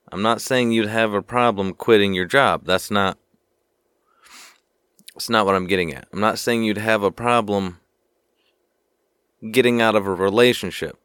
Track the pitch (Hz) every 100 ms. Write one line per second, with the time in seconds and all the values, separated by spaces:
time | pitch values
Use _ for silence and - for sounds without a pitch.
0 | - 90 110 113 - 127 120 113 107 113
1 | 113 101 - 120 120 101 95 - - 110
2 | 101 92 90 139 120 76 82 92 - 104
3 | 95 - _ _ _ _ _ _ _ _
4 | _ _ - - - _ _ _ _ _
5 | - - - 113 98 95 90 95 85 69
6 | - 92 110 - - 117 110 104 110 110
7 | 101 - 120 120 101 101 92 87 _ _
8 | _ _ _ _ _ _ _ _ _ _
9 | _ _ _ _ 110 117 120 120 113 104
10 | 98 90 98 107 123 117 90 - 76 -